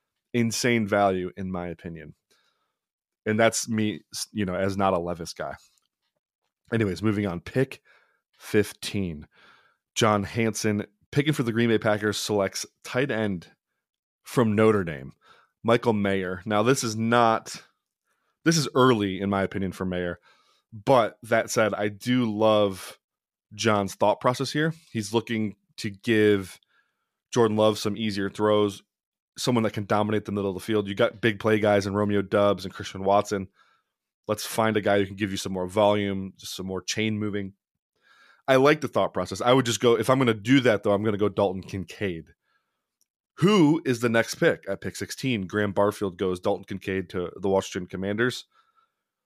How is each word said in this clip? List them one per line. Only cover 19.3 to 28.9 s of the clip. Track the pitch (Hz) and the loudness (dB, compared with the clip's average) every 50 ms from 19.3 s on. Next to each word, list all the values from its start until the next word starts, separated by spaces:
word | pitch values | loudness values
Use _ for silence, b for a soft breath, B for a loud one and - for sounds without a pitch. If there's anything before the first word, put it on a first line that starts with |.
| 101 98 95 | 0 0 0
opinion, | 92 - 101 95 92 | -2 -2 -4 -6 -6
for | 87 - 95 | -6 -6 -6
Mayer. | 92 90 90 90 87 85 - b b b b b b b b b b | -4 -4 -4 -4 -6 -6 -10 b b b b b b b b b b
But | - 107 98 - 139 127 113 101 - _ - | -20 -6 0 4 4 4 4 2 -2 _ -4
that | 107 117 113 - 113 | 0 0 0 0 0
said, | - 123 113 104 98 | 0 2 2 2 0
I | - 104 107 | 0 -2 -4
do | 104 98 - 123 123 127 123 110 | -4 -6 -4 -2 0 0 0 -2
love | 104 104 110 110 107 107 104 101 95 92 - - - - _ _ _ _ _ _ _ _ _ _ 110 | 0 2 4 4 4 4 4 2 0 -4 -12 -16 -18 -20 _ _ _ _ _ _ _ _ _ _ -10
John's | 104 107 113 107 104 98 95 - | -2 0 2 2 2 0 -2 -2
thought | - 104 101 101 - | 0 2 2 2 2
process | - 123 127 - 135 127 | 0 -2 0 0 -4 -4
here. | - 147 156 160 160 - _ _ | -2 -2 -2 -2 -4 -6 _ _
He's | - 113 104 101 - | -8 -8 -6 -2 -2
looking | 117 110 - 120 110 110 104 98 - _ _ _ - | -2 -2 -2 -4 -4 -4 -6 -6 -12 _ _ _ -10
to | - 110 | -10 -10
give | 101 98 - 120 113 107 107 104 104 98 95 92 - - _ _ _ _ _ _ _ _ _ _ _ _ _ _ - | -10 -8 -2 0 2 4 6 6 4 2 0 -6 -12 -20 _ _ _ _ _ _ _ _ _ _ _ _ _ _ 0
Jordan | 123 117 110 110 107 | 2 2 2 4 4
Love | 107 107 107 98 | 4 4 2 0
some | - 107 101 95 | -2 -6 -4 -4
easier | 113 110 98 101 98 98 | -4 -4 -4 -4 -6 -6
throws, | 98 - 107 107 107 104 104 104 98 - - _ | -4 0 2 2 4 4 2 0 -2 -6 -14 _